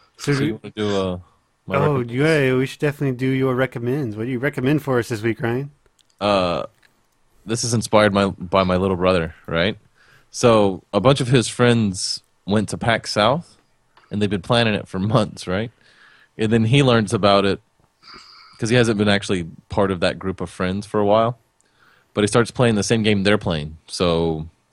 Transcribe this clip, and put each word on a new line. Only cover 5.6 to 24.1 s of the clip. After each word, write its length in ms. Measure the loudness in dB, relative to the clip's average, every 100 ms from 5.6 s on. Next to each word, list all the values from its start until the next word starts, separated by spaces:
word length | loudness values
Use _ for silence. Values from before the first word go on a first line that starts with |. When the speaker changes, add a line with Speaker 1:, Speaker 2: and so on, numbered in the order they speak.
| -6 _ _ _ _ -4
Speaker 2:
Uh, 440 | 0 2 0 -2 -6 _ _ _ _ _ _ _ -8
this 160 | -6
is 100 | -2
inspired 380 | -4 2 4 4
my, 140 | 4 0
by 340 | -2 -2 0
my 120 | 2 2
little 200 | 0 0
brother, 380 | 2 2 -2 -8 -6
right? 320 | -2 -2 -4 _ _ _ _ _
So 520 | 0 4 6 4 -2 -4
a 80 | 0
bunch 200 | 2 2
of 80 | 2
his 200 | 0 0
friends 720 | 0 2 2 0 -2 -6 -10 _ _ -2
went 220 | -2 -2
to 80 | -4
pac 280 | -2 -2 -2
South, 500 | 0 0 0 -6 _ _ _ _ _ -10
and 100 | -4
they've 100 | -2
been 120 | -2
planning 320 | 0 2 2
it 140 | 0 -4
for 100 | -4
<laughs> 0 |
months, 480 | 0 2 0 -4 -6
right? 240 | -4 -6 -12 _ _ _ _ _ -4
And 160 | 0
then 120 | 2
he 180 | 4 4
learns 300 | 4 4 2
about 320 | 2 4 4
it 160 | 2 -2 _ _ _ _ -20 -20 -20 -20 -20 -8
'cause 120 | 0
he 60 | 2
hasn't 220 | 2 2
been 100 | 0
actually 400 | 0 -2 -4 -6 -14 -6
part 220 | -2 0
of 80 | 0
that 180 | -2 -4
group 220 | -8 -8
of 100 | -8
friends 340 | -6 -4 -4 -4
for 120 | -2
a 80 | 2
while. 320 | 2 2 -2 _ _ _ _ _ _ _
But 100 | -2
he 40 | 2
starts 220 | 2 0
playing 240 | 0 0
the 80 | 0
same 220 | 0 0
game 180 | 0 0
they're 160 | 2 0
playing. 380 | 0 -4 -6 -12 -12
So 640 | -2 0